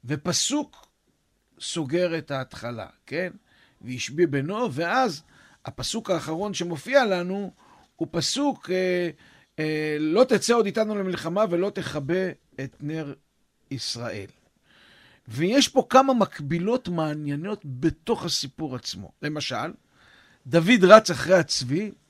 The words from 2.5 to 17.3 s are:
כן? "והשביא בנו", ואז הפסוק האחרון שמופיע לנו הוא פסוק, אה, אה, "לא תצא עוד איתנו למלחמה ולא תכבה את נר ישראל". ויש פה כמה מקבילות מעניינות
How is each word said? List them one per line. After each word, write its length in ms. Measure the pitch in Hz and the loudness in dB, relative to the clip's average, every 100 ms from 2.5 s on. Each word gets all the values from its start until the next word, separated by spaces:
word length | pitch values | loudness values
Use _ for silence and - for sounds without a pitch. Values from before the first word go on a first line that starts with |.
| - 117 117 95 _ - | -10 -10 -10 -12 _ -10
כן? 240 | 147 185 - _ _ _ _ | -6 -6 -10 _ _ _ _
"והשביא 460 | 117 123 - 147 170 | -12 -10 -8 0 0
בנו", 460 | 139 143 214 240 | 0 -2 -4 -4
ואז 500 | 131 170 233 254 143 _ - - _ - | -2 -2 0 0 -2 _ -20 -20 _ -18
הפסוק 440 | - 120 226 226 | -10 -6 -6 -2
האחרון 440 | 175 - 160 208 | -4 -2 -6 -4
שמופיע 520 | 196 175 160 185 269 240 | -4 -6 -6 0 2 2
לנו 460 | 180 175 190 196 - _ - _ _ | 0 -2 -6 -6 -12 _ -20 _ _
הוא 120 | 160 | -6
פסוק, 580 | 170 - - 285 - - | -4 -4 0 -2 -2 -4
אה, 400 | 185 185 180 175 - - - _ - | -2 0 0 -2 -8 -20 -20 _ -6
אה, 380 | 156 151 156 151 | -4 -2 -4 -2
"לא 240 | 156 180 | 0 4
תצא 300 | 254 220 - | 4 4 4
עוד 120 | 233 202 | 2 2
איתנו 300 | 208 220 214 | 0 -2 -2
למלחמה 500 | 190 170 165 180 214 | -4 -4 -2 0 2
ולא 200 | 170 196 | 2 0
תכבה 600 | 208 165 151 139 180 185 - _ - | -4 -6 -6 -2 -2 -2 -8 _ -12
את 160 | 131 _ | -12 _
נר 340 | 147 160 147 - _ _ _ _ _ | -8 -8 -8 -12 _ _ _ _ _
ישראל". 580 | 131 - 117 120 98 98 _ _ _ _ _ - - - _ - | -8 -8 -8 -8 -8 -12 _ _ _ _ _ -20 -20 -20 _ -12
ויש 400 | 113 170 262 - | -2 2 4 4
פה 180 | 262 - | 2 4
כמה 240 | - 269 | 4 6
מקבילות 760 | 247 196 - 143 170 185 247 208 | 4 2 -2 -4 -2 0 -2 -2
מעניינות 720 | 170 156 151 147 | -2 -2 -4 -6